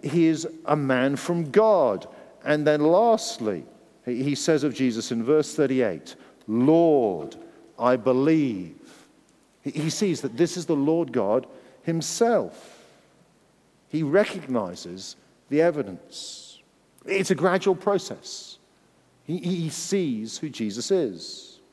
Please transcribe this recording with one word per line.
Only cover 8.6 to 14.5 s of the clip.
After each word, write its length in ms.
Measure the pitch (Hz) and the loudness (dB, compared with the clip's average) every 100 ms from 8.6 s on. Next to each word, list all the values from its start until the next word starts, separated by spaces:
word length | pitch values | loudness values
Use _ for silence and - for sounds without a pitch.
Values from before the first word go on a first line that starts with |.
| 85 82 - - _ _ _ _ _ _ | -8 -16 -20 -20 _ _ _ _ _ _
He, 80 | - | -10
he 200 | 147 156 | -4 -4
sees 300 | - 208 160 | -2 -2 -2
that 160 | 135 117 | -4 0
this 200 | 170 175 | -2 -2
is 100 | - | -4
the 100 | 151 | 0
Lord 360 | 139 165 156 | 2 0 0
God 360 | 123 98 117 - - - - | -2 2 0 -2 -20 -20 -12
himself. 1040 | - 165 - - 233 220 95 - - - - _ _ _ _ _ _ _ _ _ _ | -4 -4 -4 0 2 2 -2 -10 -20 -20 -20 _ _ _ _ _ _ _ _ _ _
He 160 | 156 | -4
recognizes 1120 | 151 170 208 190 147 | 2 2 2 -4 -4